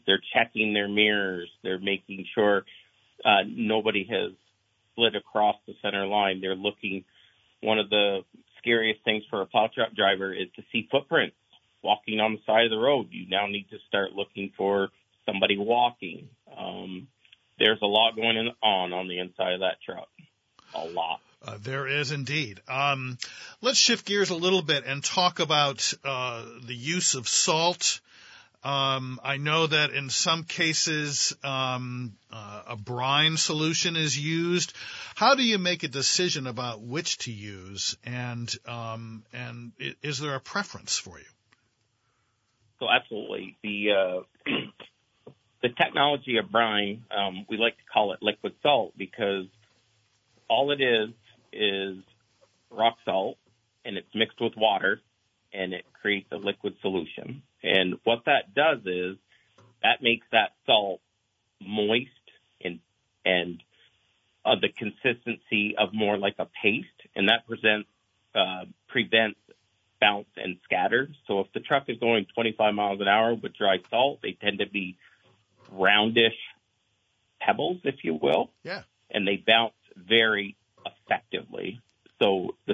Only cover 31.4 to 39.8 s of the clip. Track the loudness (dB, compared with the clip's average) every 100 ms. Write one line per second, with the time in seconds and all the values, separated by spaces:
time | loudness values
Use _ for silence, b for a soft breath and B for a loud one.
31.4 | -4 -2 -2 -2 -6 -8 -8 -12 -20 -16
32.4 | -14 -14 -12 -12 -8 -4 2 4 4 2
33.4 | 0 0 0 0 -2 0 -2 -2 -2 -2
34.4 | 0 0 -2 -8 B B B 2 4 4
35.4 | 4 2 0 -2 -4 -2 0 0 0 -2
36.4 | -6 -6 -8 -8 -8 -6 -4 -6 -8 -10
37.4 | -12 -14 -14 -8 -8 -8 -10 -8 -8 -8
38.4 | -8 -10 -10 -10 -8 -10 -12 -16 -16 -14
39.4 | -12 -14 -16 -12